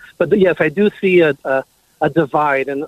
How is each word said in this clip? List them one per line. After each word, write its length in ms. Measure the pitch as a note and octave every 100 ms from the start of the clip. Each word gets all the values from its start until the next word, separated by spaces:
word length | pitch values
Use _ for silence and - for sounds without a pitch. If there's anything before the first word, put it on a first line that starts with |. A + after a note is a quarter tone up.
| - -
But 220 | E3+ G#3
yes, 180 | F#3 D#3
I 80 | D#3
do 220 | D3 G#3 -
see 200 | G3 F3+
a, 160 | D#3 C#3
a, 200 | D3 C3+ - _ _ _
a 80 | D3+
divide, 580 | D#3+ D3 D3+ D3 C3+ C3
and 160 | C#3